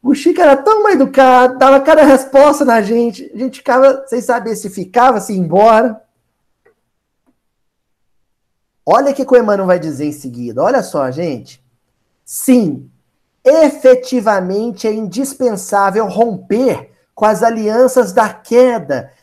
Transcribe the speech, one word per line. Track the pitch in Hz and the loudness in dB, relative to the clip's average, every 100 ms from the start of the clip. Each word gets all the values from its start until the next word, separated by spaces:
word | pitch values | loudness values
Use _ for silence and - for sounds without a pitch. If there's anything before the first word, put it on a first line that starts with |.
O | 247 285 | -2 0
Chico | 339 359 | 0 2
era | 330 277 | 2 2
tão | - 440 | 2 0
mal | 415 | 2
educado, | 349 269 269 262 254 254 254 | 2 0 4 4 6 4 2
dava | 269 277 | 4 4
cada | 277 311 | 4 4
resposta | 294 269 - 277 294 285 | 6 4 2 4 4 4
na | 254 226 | 0 0
gente, | 196 233 240 185 - | 0 -2 -2 -6 -18
a | - | -10
gente | 254 - | -10 -8
ficava | - 254 269 269 - | -2 2 2 2 -6
sem | 247 | -8
saber | - 240 214 208 | -4 -6 -4 -10
se | 202 | -10
ficava, | 190 180 247 254 226 | -12 -6 0 2 0
se | 190 | -4
ia | 196 | -6
embora. | 170 175 220 220 240 214 _ _ _ _ _ _ _ _ _ _ _ _ _ _ _ _ _ _ _ _ _ _ _ _ _ _ _ _ | -2 2 4 4 0 -6 _ _ _ _ _ _ _ _ _ _ _ _ _ _ _ _ _ _ _ _ _ _ _ _ _ _ _ _
Olha | - 214 277 | -2 0 0
o | |
que | 269 | -4
o | 262 247 | 0 2
Emmanuel | 214 202 185 | 2 -2 0
vai | 180 | -2
dizer | 160 135 147 | -2 -8 -8
em | |
seguida, | 143 135 120 120 113 | -10 -14 -12 -10 -4
olha | 175 262 | -2 -2
só, | 185 156 131 | -4 -6 -6
gente. | 135 175 127 - - _ _ _ _ _ _ | -6 -8 -10 -14 -20 _ _ _ _ _ _
"Sim, | _ - - 254 190 131 - _ _ _ _ _ | _ -10 2 2 2 -6 -14 _ _ _ _ _
efetivamente | 254 311 302 - 254 254 254 254 214 202 180 196 233 190 220 | 0 2 2 2 2 2 0 -4 -2 -2 -2 -6 -8 -6 -6
é | |
indispensável | 214 214 180 277 - 254 202 - 202 196 196 214 | -6 -8 -8 -8 -4 -4 -4 -4 -2 0 -2 -6
romper | 190 233 185 - 208 262 165 - _ _ | -2 -2 -4 -6 -2 -2 -4 -10 _ _
com | - | -4
as | 214 208 | -2 0
alianças | 233 226 214 220 254 262 214 | -2 -2 -4 0 2 2 0
da | 190 214 | 0 -2
queda | - - 233 254 233 143 135 - _ | -4 -2 2 2 0 -6 -8 -8 _